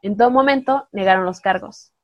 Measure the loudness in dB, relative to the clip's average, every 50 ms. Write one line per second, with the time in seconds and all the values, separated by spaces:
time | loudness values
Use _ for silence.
0 | _ -6 0 2 2 2 4 2 2 2 0 0 0 -2 -2 -2 -2 _ -8 -4
1 | 0 2 2 2 0 -4 -6 -6 -4 -4 -4 -4 -6 -12 -20 -20 -20 _ _ _